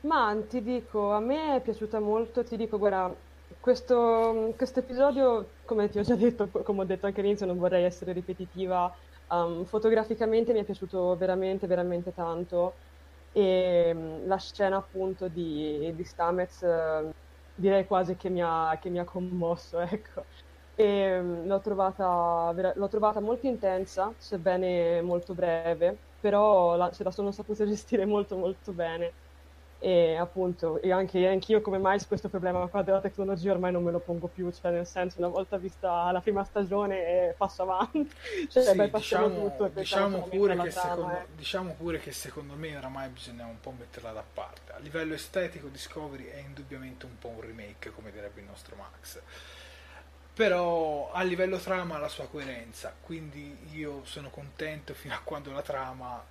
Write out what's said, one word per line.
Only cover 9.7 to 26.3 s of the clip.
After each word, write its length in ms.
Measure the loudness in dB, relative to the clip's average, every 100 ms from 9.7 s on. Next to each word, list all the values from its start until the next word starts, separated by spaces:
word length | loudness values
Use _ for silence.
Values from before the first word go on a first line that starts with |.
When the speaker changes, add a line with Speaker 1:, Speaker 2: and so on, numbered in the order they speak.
| 2 4 4 2 0 2 2 4
Speaker 1:
mi 60 | 2
è 40 |
piaciuto 520 | 2 -6 -4 0 2 2
veramente, 500 | 2 2 0 -2 0
veramente 460 | 2 2 -2 -4
tanto, 640 | -6 -4 -4 -2 0 0 -2 -20 -20 -20 -20 -4
e, 600 | 2 4 4 4 4 4
mm, 320 | 2 -4 -6 -2
la 120 | -2
scena 380 | -2 0 2 2
appunto 500 | -2 -4 -4 -2 -4
di, 640 | -4 -4 -2 -2 -2 -4
di 100 | -4
Stamets, 580 | -10 -2 0 2 -2 -2
eh, 500 | 0 2 2 0 -4 -8 -20 -20 -20
direi 300 | 0 4 4 4
quasi 300 | 2 2 -2
che 140 | -2
mi 120 | 0
ha, 360 | 2 2 0 0
che 80 | -2
mi 100 | -4
ha 60 |
commosso, 760 | -4 -6 -4 -2 0 -2 -4 -4
<laughs> 0 |
ecco. 460 | -2 -4 -6 -14 -14 -20 -20 -20 -18
E, 460 | 4 4 6 2 2
mm, 260 | 0 -4 0
l'ho 140 | 0
trovata 880 | 0 0 0 2 2 4 4 2 2
vera-, 180 | 2 0
l'ho 140 | 0 -2
trovata 320 | 2 2 2
molto 260 | 0 0 0
intensa, 680 | 0 0 0 -4 -2 -4 -4
sebbene 840 | -8 -2 0 2 2 2 2 2
molto 320 | 2 -2 -2
breve, 680 | -2 0 2 0 2 2 0 -12 -4
però 560 | 2